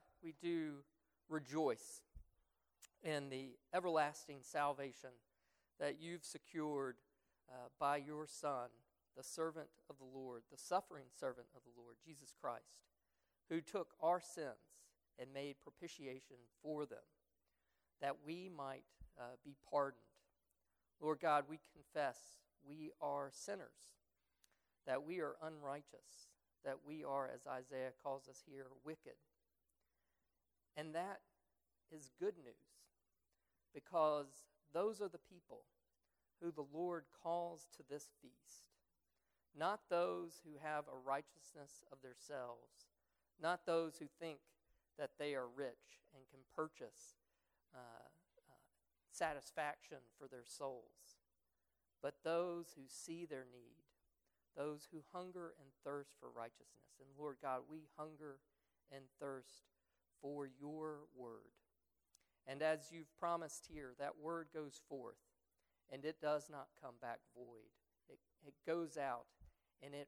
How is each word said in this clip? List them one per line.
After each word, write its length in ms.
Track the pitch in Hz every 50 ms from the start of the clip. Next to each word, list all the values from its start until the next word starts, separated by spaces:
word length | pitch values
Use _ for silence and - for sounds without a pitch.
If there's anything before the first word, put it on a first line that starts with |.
| - - _ _ -
we 120 | 165 151 -
do 420 | 175 170 170 165 160 151 143 139 139 - _ _ _ _ _ _ _ -
rejoice 720 | 156 151 139 123 143 160 160 135 113 - - - - - - _ _ - - - _ _ _ _ _ _ _ _ _ _ - - _ _
in 280 | - 165 156 147 139 139
the 260 | 131 131 135 131 120 - _ _ -
everlasting 680 | 185 180 180 160 160 147 151 147 - - - 143 139
salvation 720 | 123 - - 156 143 143 143 135 139 135 123 - - 131 123 117 _ _ _ _ _ _ _ _ _ _ _ -
that 200 | 147 147 135 151
you've 240 | 160 170 175 165 -
secured, 760 | - - 156 - - - 165 151 151 147 139 135 127 120 - _ _ _ _ _ _ _ _ _ -
uh, 200 | 127 127 123 127 135 _
by 180 | 156 151 147 147
your 300 | 139 151 151 151 156 147
Son, 420 | - - - 147 139 127 120 120 117 117 - _ _ _ _ _ _ 127
the 60 | 131
servant 460 | - - 160 160 160 156 160 147 - - _ _ -
of 80 | 143 135
the 200 | 135 127 131 135
Lord, 260 | 131 127 123 117 117 _
the 60 | - -
suffering 480 | - - 180 190 196 - 170 143 131 123 - -
servant 300 | 147 131 123 123 120 - -
of 80 | 127 -
the 180 | 120 120 120
Lord, 140 | 117 120 120 - -
Jesus 280 | 165 151 139 143 - - -
Christ, 440 | - 131 120 113 - - - - - _ _ _ _ _ _ _ _ _ _ _ _ _
who 120 | 165 170
took 280 | 156 - - 196 165 - - -
our 200 | 156 165 175 180
sins 640 | 170 - - 175 151 135 113 - - _ - - - - _ _ _ _ _ -
and 160 | 127 131 135
made 220 | 139 143 147 135 -
propitiation 760 | - - - - 175 165 - - 143 131 131 131 - - 135 123 120 113 _ _
for 240 | - 151 151 147 147
them, 180 | - 110 110 - _ _ _ _ _ _ _ _ _ _ _ _ _ _ _ _ _ _ _
that 160 | 143 139 143 147 147
we 240 | 147 165 180 185 190 175
might, 280 | 147 139 135 135 135 - _ _ _ - - - -
uh, 180 | 123 120 127 - _
be 120 | 143 139 - - -
pardoned. 320 | - 147 139 135 127 117 110 - _ - _ _ _ _ _ _ _ _ _ _ _ _ _ _ _ _
Lord 180 | 151 156 156 139
God, 260 | 175 160 147 147 139 143
we 100 | 160 156 - - -
confess 460 | 156 143 - - 156 147 135 120 - - - - - - _ _ _ 143
we 260 | 139 147 156 156 151 - -
are 280 | 151 147 143 143 139 135
sinners, 680 | - - - - 202 196 147 - - - - - - _ _ _ _ _ _ _ _ _ - _ _ _ _ _ _ _ _ 143
that 160 | 127 139 147
we 160 | 156 180 180
are 160 | 156 143 135 - 156
unrighteous, 880 | 160 156 151 147 139 143 147 147 - - - - - - - - - - _ _ _ _ _ -
that 140 | 139 135 139 143 147
we 160 | 156 156 147
are, 240 | 139 139 139 135 131
as 180 | 123 123 -
Isaiah 460 | 139 131 127 127 127 139 131 127 131 123 -
calls 260 | - 143 135 139 135 139
us 120 | 131 - - 160
here, 180 | 139 135 131 127 135 127 127
wicked. 340 | 151 160 - _ - - - _ _ _ _ _ _ _ _ _ _ _ _ _ _ _ _ _ _ _ _ _ _ _ _ _ _ _ _ _ _ _ 151
And 180 | 156 160 156
that 240 | 165 180 196 196 - - _ _ _ _ _ _ _ _ _ _ _ _ _
is 180 | 160 156 139 131 - -
good 200 | 175 208 190 170
news, 180 | 135 120 - - _ _ - - - _ _ _ _ _ _ _ _ _ _ _ _ _ _ _ _ _ -
because 760 | 147 - - 185 165 156 151 151 147 143 135 135 - - - _ _ _ _ -
those 260 | 165 202 220 220 190
are 80 | 208 185
the 120 | 165 -
people 440 | - - 185 175 - _ 120 107 - _ _ _ _ _ _ _ _ _ _ _ _ _ _ _
who 100 | 170 170
the 140 | 151 151 143 139 143
Lord 300 | 160 180 180 175 165 143 - - - -
calls 440 | 165 170 175 170 170 170 156 - - - -
to 60 | 143 -
this 220 | 143 147 143 - - _
feast, 440 | - 123 123 _ _ - - - - - _ _ _ _ _ _ _ _ _ _ _ _ _ _ _ _ _ 147
not 240 | 156 180 208 208 - -
those 520 | 180 175 175 180 180 180 175 170 160 - -
who 140 | 160 151 139 156
have 220 | 151 151 147 147 -
a 200 | 135 131 127 135
righteousness 760 | 135 147 147 - - 156 - - - 151 143 135 - - - -
of 80 | 139 135
themselves, 840 | 131 127 123 - - - 147 131 123 120 120 117 123 - _ - - _ _ _ _ _ _ _ _ _ _ -
not 240 | 156 165 180 175 -
those 320 | - 165 165 165 156 147 -
who 60 | 156 139 - -
think 200 | 165 160 151 135 - _ _ _ _ _ - _ _ _ _ -
that 140 | 147 - - -
they 160 | 147 147 143
are 120 | 131 127 120
rich 540 | 120 135 143 123 117 - - - - - _ _ -
and 80 | 135 131 -
can 100 | - 135 127 _ -
purchase, 600 | - 156 156 - - 127 107 - - - - - _ _ _ _ _ _ _ _ _ _ _ -
uh, 40 | 127
uh, 760 | 123 117 113 - 120 - - 165 180 _ _ 494 _ - 131 - _ _ _ _ _ _ _ _ _ _
satisfaction 880 | - - 170 160 151 139 - - - 160 151 147 147 - - - 156 131 123 113 _ -
for 100 | 143 127
their 180 | 135 123 117
souls, 760 | - - - 147 135 127 120 - - - - - - - _ _ _ _ _ _ _ _ _ _ _ _ _ _ _ _ _
but 140 | - 147 143 _ -
those 500 | 160 165 170 175 180 170 175 170 165 -
who 80 | 143 135 131
see 380 | - - - - 165 170 175
their 200 | 156 147 131 131 123
need, 320 | 123 123 117 120 - 160 _ _ _ _ _ _ _ _ _ _ _ _ _ _ _ 143
those 300 | 143 151 151 147 147 -
who 80 | 175 156 143 - -
hunger 400 | 180 180 185 180 180 170 165 - -
and 100 | 139 135 - _ _
thirst 280 | 143 143 143 139 - - -
for 100 | 131 123
righteousness. 680 | 120 117 117 117 - - - - - - - - - -
And 80 | 135 135 139 143
Lord 200 | 151 147 135 -
God, 200 | 151 135 131 127 123 139
we 180 | 156 156 151 - - -
hunger 420 | 151 156 156 143 156 147 135 135 _ _ _ _ _ _ _ _ _ _
and 120 | 135 135 131 131 _ -
thirst 520 | 147 139 135 131 123 - - - - _ _ _ _ _ _ _ _ _ _ _
for 260 | - 139 147 147 143 135 127 135
your 480 | 143 147 156 156 156 156 151 147 151 - 135
word. 360 | 127 123 117 113 107 107 - - _ _ _ _ _ _ _ _ _ _ _ _ _ _ _ _ _ _ 131
And 140 | 135 139
as 300 | 156 156 160 151 143 -
you've 200 | 165 165 156 - _ -
promised 500 | 180 170 170 170 165 147 - - - -
here, 240 | 160 151 139 127 123 -
that 200 | 139 143 - 156
word 260 | 147 160 170 165 160 147 -
goes 260 | 156 151 143 - - - _
forth, 300 | 147 135 120 107 104 - _ _ _ _ _ _ _ _ _ _ _ _ _ -
and 140 | 131 135 139
it 160 | 156 156 -
does 260 | 151 151 151 147 143 -
not 180 | 151 143 131 - _ -
come 140 | 151 131 120 117
back 180 | 127 120 117 113 - _ _
void. 400 | 120 123 120 120 110 110 - _ _ _ _ _ _ _ -
It, 120 | - - _ _ _ _ -
it 80 | 143 139 _ _ 165
goes 300 | 165 170 170 151 139 156
out, 280 | 139 135 123 120 - - _ _ - - - _ _ _ _ _
and 140 | 135 143 143
it 120 | 143 143